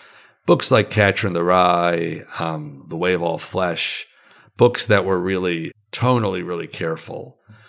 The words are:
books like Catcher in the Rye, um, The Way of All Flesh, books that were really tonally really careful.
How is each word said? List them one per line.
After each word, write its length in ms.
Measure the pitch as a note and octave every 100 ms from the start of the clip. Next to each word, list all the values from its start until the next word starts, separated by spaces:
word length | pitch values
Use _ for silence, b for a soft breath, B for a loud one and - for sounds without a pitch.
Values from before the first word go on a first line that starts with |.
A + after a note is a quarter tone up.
| b b b b
books 280 | - C3+ -
like 180 | A#2+ G#2
Catcher 380 | G#2+ G2+ F#2+ G2+
in 60 |
the 100 | F2
Rye, 800 | F2 F#2 F2+ F2 F2 E2+ E2 E2 - -
um, 440 | E2 D#2 D2+ C#2 C2+
The 80 | E2
Way 160 | F2+
of 100 | F2+
All 160 | E2+ D#2+
Flesh, 680 | - F#2 F#2 E2 - - - b b b b -
books 280 | B2 - -
that 180 | G#2
were 160 | F#2 F#2
really 500 | F2+ F#2+ F2+ E2+ E2 - _
tonally 520 | - B2 B2+ G#2 F#2
really 220 | F2 F2 D#2+
careful. 720 | - E2+ D#2+ - - C3 _ b b